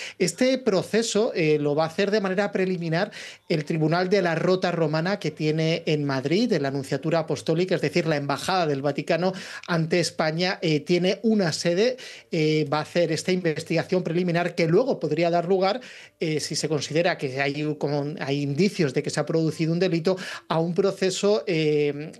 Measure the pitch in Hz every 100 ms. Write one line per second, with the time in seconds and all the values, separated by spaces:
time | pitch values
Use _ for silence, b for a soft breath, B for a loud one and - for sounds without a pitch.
0 | B B 175 - 254 262 247 185 - 214
1 | 226 202 226 190 156 151 147 147 160 180
2 | 196 214 196 185 202 190 190 175 170 160
3 | 208 B B B - 160 147 165 151 170
4 | 185 202 175 165 170 185 180 170 156 156
5 | 175 202 156 - 156 156 160 170 - 151
6 | 143 135 135 175 247 170 139 139 131 151
7 | 160 165 160 147 - 165 185 175 147 175
8 | 160 147 143 - - 185 160 139 143 143
9 | 147 165 185 185 B B B 170 160 180
10 | - - 160 156 180 202 165 151 143 175
11 | 180 - 226 214 170 - 170 175 240 247
12 | B B B 170 156 156 143 151 151 175
13 | 165 160 - 185 170 151 - 165 - 180
14 | 175 165 180 170 175 170 165 175 262 -
15 | 156 151 170 170 170 190 190 240 B B
16 | B - 165 156 - 151 151 151 - 151
17 | 175 165 143 131 143 147 151 147 143 147
18 | 143 - 135 143 143 143 202 - 147 147
19 | 143 151 147 165 160 151 160 170 185 165
20 | 175 185 B B B 165 170 175 190 190
21 | 190 185 202 220 208 160 156 151 147 143
22 | 156 -